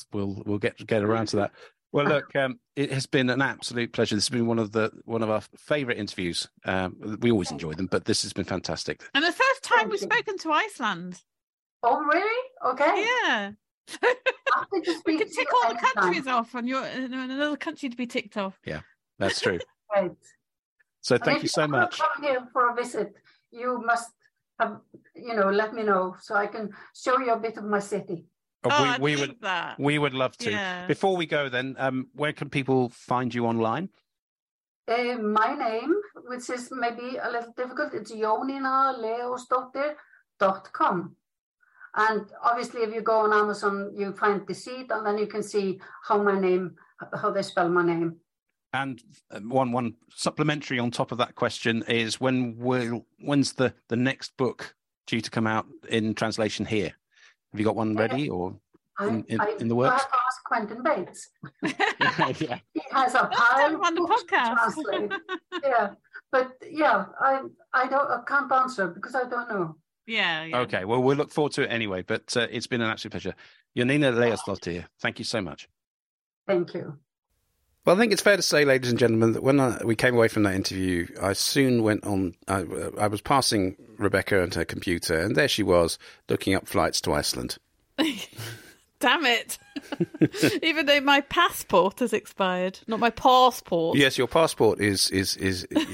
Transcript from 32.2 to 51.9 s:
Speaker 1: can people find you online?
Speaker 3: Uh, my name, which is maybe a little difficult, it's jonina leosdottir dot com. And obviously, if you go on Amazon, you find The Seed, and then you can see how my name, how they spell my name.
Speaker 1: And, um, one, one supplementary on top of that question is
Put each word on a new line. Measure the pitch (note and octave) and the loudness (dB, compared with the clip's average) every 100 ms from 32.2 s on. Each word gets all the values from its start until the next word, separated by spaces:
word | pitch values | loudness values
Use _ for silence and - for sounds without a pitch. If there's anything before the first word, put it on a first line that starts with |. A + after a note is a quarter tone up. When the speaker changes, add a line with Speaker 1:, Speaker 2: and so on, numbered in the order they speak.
| D3 | -4
Speaker 1:
can | D3+ C#3+ | -4 -6
people | C#3+ C3 C3 B2 | -4 2 2 2
find | - - B2 B2 | -4 -4 -2 0
you | A#2+ | 0
online? | A#2 A#2 A2 B2+ F#3+ _ _ _ _ _ _ _ _ _ - | 0 2 0 0 -6 _ _ _ _ _ _ _ _ _ -2
Speaker 3:
Uh, | A#3 A#3+ A#3+ | -2 0 -2
my | G#3 G#3+ A#3 | 0 2 0
name, | D4 A#3+ A3 C#4 G4+ - - B3 | 0 -2 -2 0 -2 -2 -14 -14
which | B3 - | -12 -8
is | B3 - | -8 -8
maybe | C4 A#3 A3+ B3 B3+ | -4 -4 -4 -8 -8
a | A3 | -6
little | A#3 A#3 | -6 -8
difficult, | - B3+ C4 D4 | -8 -8 -4 -6
it's | G#3+ G#3+ | -6 -10
jonina | A3 G#3+ A#3 C4 C4+ C4+ C4 C4+ B3 | -4 0 0 -2 -4 0 2 2 0
leosdottir | A3 A#3 B3 B3 - B3+ B3+ C4+ D4 D4+ - _ _ - | -4 -4 -4 -8 -2 -2 -2 -4 -4 -6 -16 _ _ -2
dot | G3 F#3+ - | 0 0 -6
com. | - D4+ F#3 - - _ _ _ _ _ _ - | -2 0 0 -4 -12 _ _ _ _ _ _ -8
And | G#3+ A3 G#3+ - - | -2 0 0 -4 -4
obviously, | A#3 A#3+ A#3 B3 | 0 0 -2 -4
if | A3 | -4
you | A3+ | -2
go | G#3+ A3 | 2 4
on | G#3+ | 4
Amazon, | G#3 G#3 G3+ G#3 G3+ G3+ | 4 2 0 -2 -2 -4
you | G#3 G3 | -6 -6
find | G3 G#3+ G3 F#3+ | 0 0 0 -4
The | |
Seed, | F3+ B3+ B3+ B3+ | -10 -10 -12 -6
and | G#3+ | -4
then | G#3+ G#3 | -2 -2
you | G#3 | -2
can | G#3+ | -4
see | G#3 G3+ G3 F#3 - - - | -4 -2 -2 -4 -10 -12 -2
how | G#3 | 2
my | G3+ F#3+ | 2 2
name, | F#3 F3+ F3+ - _ - - G3+ | 2 2 -2 -10 _ -18 -12 -6
how | G#3 | -2
they | G3 | -2
spell | F#3+ F#3+ F3 | -2 0 2
my | F3 | 2
name. | E3+ E3+ E3 E3 _ _ _ _ _ | 2 2 -2 -6 _ _ _ _ _
Speaker 1:
And, | C3 C#3 A#2 - - _ | -4 -4 -8 -16 -20 _
um, | G2+ G#2+ | -14 -2
one, | C3 B2+ | 0 2
one | B2 A#2 - _ | 0 -2 -6 _
supplementary | - F3 - D3+ D3+ - B2 | -6 -4 0 0 -2 -2 -2
on | A#2+ | -2
top | - C3+ | -2 -2
of | A#2 | -2
that | A#2 | -2
question | - A#2+ - A#2+ A2+ | 0 -2 0 0 0
is | A2+ | 0